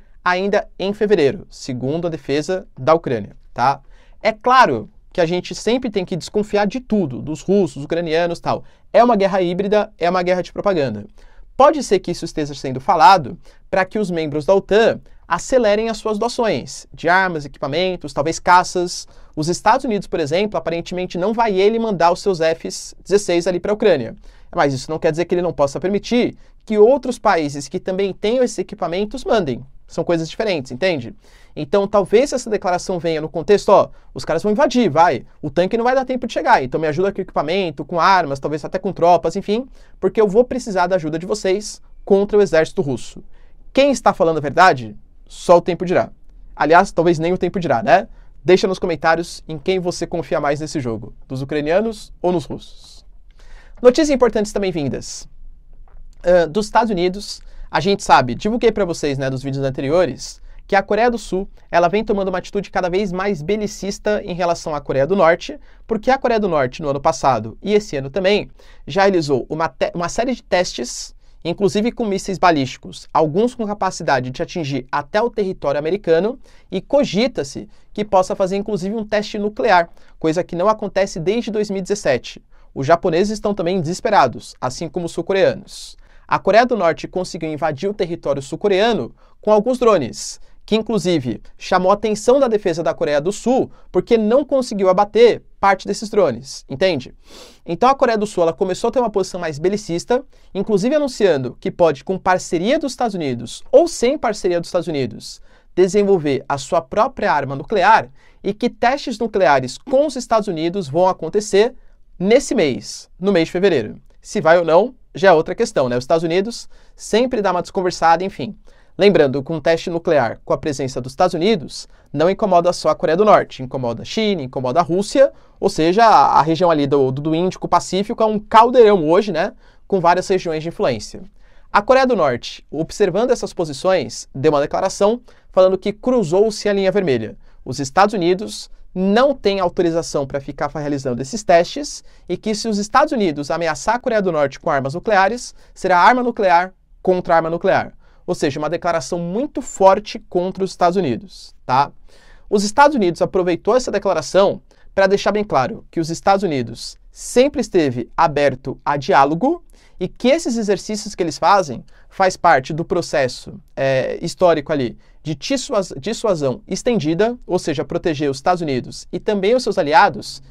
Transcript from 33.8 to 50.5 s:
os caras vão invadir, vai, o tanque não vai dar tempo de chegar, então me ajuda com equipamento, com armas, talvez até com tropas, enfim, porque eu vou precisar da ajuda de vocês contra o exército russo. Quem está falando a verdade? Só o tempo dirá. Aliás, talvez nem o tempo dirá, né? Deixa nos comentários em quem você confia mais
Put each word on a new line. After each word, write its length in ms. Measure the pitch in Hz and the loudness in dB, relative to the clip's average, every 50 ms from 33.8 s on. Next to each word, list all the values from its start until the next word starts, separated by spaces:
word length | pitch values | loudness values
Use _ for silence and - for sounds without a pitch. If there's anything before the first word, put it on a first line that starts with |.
| 131 - - - - - - | 6 4 -2 -12 -20 -16 -14
os 100 | 135 - | -10 -6
caras 200 | - 156 165 - | -4 -4 -2 0
vão 80 | 208 | 0
invadir, 360 | 214 208 294 311 - 247 240 185 | 2 2 2 2 2 2 2 2
vai, 380 | 135 156 170 180 147 110 - - - - | 4 4 4 4 2 0 -4 -10 -16 -12
o 80 | - 151 | -10 -4
tanque 260 | 135 - 175 190 220 | -2 0 0 0 0
não 80 | 226 233 | 0 0
vai 120 | 240 262 | 0 0
dar 100 | 269 254 | 0 0
tempo 220 | 254 262 254 254 240 | -2 -4 -6 -6 -6
de 60 | - | -6
chegar, 300 | 302 320 285 233 185 135 | -2 2 4 4 4 2
então 160 | 127 - 160 | 0 -4 -2
me 60 | 160 | -2
ajuda 260 | 156 147 160 185 202 | -2 -2 0 -2 -2
com 80 | 196 - | -2 -4
equipamento, 640 | 185 - - 190 156 147 175 196 196 170 139 - 156 | -8 -6 -4 -4 -2 -2 -2 -2 -2 -4 -6 -8 -10
com 160 | - 180 170 | -6 -2 2
armas, 400 | 160 185 196 185 170 143 139 135 | 4 4 4 4 2 0 -4 -6
talvez 240 | - 160 147 156 - | -4 -6 -6 -6 -6
até 140 | 139 - 185 | -8 -8 -6
com 160 | - 196 170 | -6 -6 -2
tropas, 420 | - 160 170 180 165 - 170 165 | 2 4 4 4 4 2 -2 -4
enfim, 320 | 196 190 - 202 226 269 - - - - - - - | -4 -4 -4 -4 -4 -4 -8 -14 -20 -20 -20 -10 -4
porque 220 | - 196 196 226 | -4 0 2 2
eu 60 | 214 208 | 2 4
vou 160 | 180 220 247 | 4 2 0
precisar 420 | 247 269 254 254 240 196 185 180 | 0 -2 -6 -6 -4 -2 -2 0
da 100 | 180 190 | 0 0
ajuda 220 | 185 151 156 151 160 | -2 -2 -4 -6 -6
de 80 | 170 | -6
vocês 560 | 190 214 214 - 190 185 208 208 - - - - - - - - | -6 -6 -4 -2 -2 -2 -2 -4 -8 -14 -16 -20 -20 -20 -18 0
contra 320 | - 196 196 202 202 - 208 | 2 2 2 2 2 2 2
o 40 | |
exército 420 | 202 170 147 156 160 - - - 170 | 4 4 4 2 2 2 0 -4 -4
russo. 400 | 139 127 110 - - - - - - - - - - - - - - - | -2 -4 -6 -8 -12 -14 -16 -18 -18 -20 -20 -20 -20 -20 -20 -20 -2 2
Quem 160 | - 269 285 | 2 4 4
está 240 | 262 - - 208 190 | 2 2 0 0 2
falando 240 | - 190 165 160 156 | 2 2 2 2 0
a 40 | |
verdade? 540 | 139 147 131 160 180 185 165 131 117 107 104 - - - - - - | -2 -2 4 6 6 6 6 4 -2 -8 -12 -16 -20 -20 -20 -20 -20
Só 320 | - - - - - 175 175 | -20 -20 -6 2 4 6 6
o 40 | |
tempo 240 | 175 - 175 165 185 | 6 2 -2 -4 -2
dirá. 260 | 175 185 135 107 - - - - - - - - - - | 0 2 0 0 0 -4 -14 -20 -20 -20 -20 -20 -20 -6
Aliás, 360 | - 147 147 160 175 196 202 | -4 2 6 6 6 6 4
talvez 260 | - - 160 175 175 151 | 2 0 2 2 2 2
nem 160 | 160 170 185 | 0 -2 -2
o 40 | 180 | -2
tempo 220 | - 175 - 196 | -2 -4 -4 -4
dirá, 220 | 165 160 131 117 | -2 0 -2 0
né? 260 | 107 131 160 185 226 - - - - - - - - | 2 4 4 4 2 -2 -10 -20 -20 -20 -20 -6 2
Deixa 220 | 156 185 185 - 190 | 4 4 4 4 0
nos 100 | 185 - | -2 -2
comentários 640 | - 185 165 139 - 165 165 165 170 - - - - - | -4 -4 -4 -2 0 0 0 0 -2 -6 -12 -16 -14 -12
em 100 | 160 151 | -12 -6
quem 220 | - - 190 190 | -4 -2 -2 -2
você 260 | 170 175 - - 170 | -2 -4 -4 -6 -6
confia 340 | 165 - 170 151 - 180 160 | -6 -6 -6 -4 -4 -4 -2
mais 200 | 147 143 | -2 -2